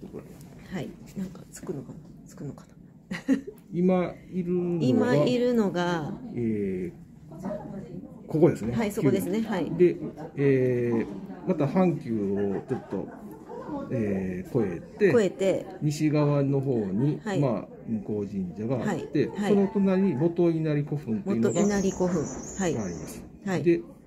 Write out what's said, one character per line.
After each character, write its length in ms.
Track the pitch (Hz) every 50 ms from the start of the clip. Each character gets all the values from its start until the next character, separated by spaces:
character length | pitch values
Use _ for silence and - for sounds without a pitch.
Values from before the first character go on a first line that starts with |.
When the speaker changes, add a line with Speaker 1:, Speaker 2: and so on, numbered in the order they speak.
| -
Speaker 1:
ょ 40 |
っ 40 | -
と 60 | -
こ 60 | - -
れ。 0 | - - - - - - - - -
Speaker 2:
は 100 | 190 170
い。 80 | 113 - - - - - -
な 60 | 196 185
ん 40 | -
か 120 | - - - -
つ 120 | - - -
く 100 | - 160
の 80 | 139
か 80 | - -
な？ 60 | 117 - - - - - -
つ 80 | - -
く 80 | - 143
の 100 | 139 -
か 80 | -
な？ 760 | - - - - - - - - - - 185 170 - - 269
<laughs> 0 | - - - - - - - -
Speaker 1:
今 400 | 170 180 185 185 180 175 - - - - -
い 120 | - 185 170
る 100 | 175 180
の 260 | 180 180 175 175 165
が、 360 | - 262 254 254 247 247 247
Speaker 2:
今 0 | - -
い 120 | 254 247
る 160 | 240 247 247 240
の 180 | 226 208 185
が、 420 | 156 175 175 175 175 165 147 143 - - - - -
Speaker 1:
え 560 | 120 117 110 107 104 101 95 95 92 90 85
ー、 560 | - - - - - - - - - - 190 196 - - - - 202 196 - - - - - - - - -
こ 120 | - - 151
こ 100 | 170 143
で 60 | 139
す 60 | - 202
ね。 100 | 233 -
Speaker 2:
は 120 | 233 214
い、 60 | -
そ 100 | - 226
こ 100 | 170 139
で 100 | - 190
す 80 | 180 -
ね。 120 | 196 226
は 180 | 220 - 208 175
い。 100 | 151 -
Speaker 1:
で、 260 | 165 165 180 165 - 147 156 - - - 156 - -
え 560 | 143 143 139 135 131 127 127 123 120 120 120 117 113 - - - - - - - - -
ー、 20 |
ま 80 | 185 -
た 100 | 147 139
阪 340 | - - 185 185 175 147 139
急 140 | - 120 113
を 480 | 107 98 98 98 101 101 98 95 85 -
ち 60 | - 127
ょ 40 |
っ 120 | 95 - -
と、 180 | 101 95 - - - - - - - - - - - - - - 294 269 - 156
え 540 | - 120 107 101 98 95 95 92 90 92 92 -
ー、 140 | - 123 107
越 180 | 95 85 80 - - -
え 0 |
て、 120 | - 208 190
Speaker 2:
越 120 | - 233 202
え 60 | 175
て、 360 | - - 190 190 156 - - - - -
Speaker 1:
西 280 | - 151 147 - 156 151
側 320 | 143 151 147 143 143 143 139
の 180 | 135 139 139
方 160 | 131 139 123
に、 420 | 113 104 95 92 107 135 151 147 151 -
Speaker 2:
は 120 | 214 196
い。 40 | 139
Speaker 1:
ま 80 | 143 131 110
あ、 100 | 92 - - - - - - 113 104 95
向 200 | - 107 104 101
神 280 | 98 104 98 92 87 85
社 80 | 101 110
が 120 | 117 135 117 - 208
あ 60 | 180
っ 40 | 139
て、 280 | - - - 147 110
Speaker 2:
は 80 | - -
い。 60 | 202
は 80 | 208 202
い。 40 | 208
Speaker 1:
そ 20 |
の 140 | 202 196 196 -
隣 280 | 202 190 196 185 190
に 120 | 196 196 139
元 340 | 127 165 170 170 - 175 170
稲 240 | 160 160 156 156 147
荷 100 | 147 143
古 140 | - 151
墳 220 | 143 - 117 110 101
っ 20 |
て 80 | - 95
い 40 | 113
う 60 | 113
の 100 | - -
が、 100 | - -
Speaker 2:
元 60 | 202
稲 140 | 208 202 202
荷 100 | 185 190
古 160 | - - 180
墳。 160 | 180 185 160 123 - - - - - -
は 100 | 190 190
い。 100 | 170 139
Speaker 1:
あ 100 | 117 101
り 80 | 90 82
ま 40 | -
す。 220 | - - - - - - - - -
Speaker 2:
は 120 | 196 185
い。 60 | 156 139
Speaker 1:
で、 180 | 175 170 170 - - - - -